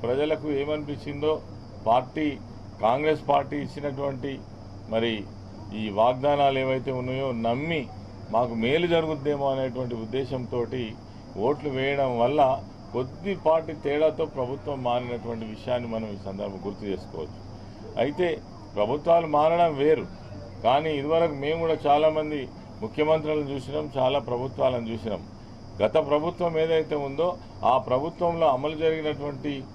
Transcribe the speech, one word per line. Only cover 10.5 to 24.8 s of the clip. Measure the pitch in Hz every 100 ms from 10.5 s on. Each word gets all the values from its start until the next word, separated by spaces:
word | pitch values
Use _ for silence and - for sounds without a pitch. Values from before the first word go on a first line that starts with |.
| 123 117 127 113 104 - - - - 113
ఓట్లు | 147 147 135
వేయడం | 135 139 135 120
వల్ల | 120 151 135 - - - -
కొద్దిపాటి | 120 131 - 180 185 156 165 160 147 143
తేడాతో | 147 156 147 156 139
ప్రభుత్వం | 123 135 - 135 123
మారినటువంటి | 120 123 120 117 117 110
విషయాన్ని | 107 - 123 120
మనం | 110 110 98
ఈ | 95
సందర్భం | 98 101 98 92
గుర్తు | 101 107
చేసుకోవచ్చు. | 92 - 82 76 - - - - - - -
అయితే | 127 151 180 156 - - - 101
ప్రభుత్వాలు | 104 143 151 170 165 147
మారడం | 156 170 170 143
వేరు, | 143 151 90 - - - - - 107
కానీ | 139 160 147
ఇదివరకు | 143 165 170 143 143
మేము | 165
కూడా | 165 156 147
చాలామంది | 147 156 156 151 147 127 - - -
ముఖ్యమంత్రులను | 110 - 151 160 151 151 143
చూసినాం, | 139 131 147 151 135
చాలా | 131 139 120
ప్రభుత్వాలను | 120 131 98 135 123